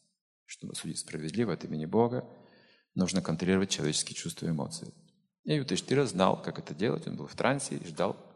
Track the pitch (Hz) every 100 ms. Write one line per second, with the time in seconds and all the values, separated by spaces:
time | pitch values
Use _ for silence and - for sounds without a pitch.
0 | _ _ _ _ - - - - 82 -
1 | - 82 78 95 117 80 - 78 78 107
2 | 117 127 - - - - _ _ _ -
3 | 90 92 85 80 90 95 98 - 76 76
4 | - - 87 - 85 78 65 - - -
5 | - _ _ _ - 151 131 95 - 131
6 | 127 90 95 - - - - - 110 -
7 | - - - - 113 139 - - 90 76
8 | 92 - -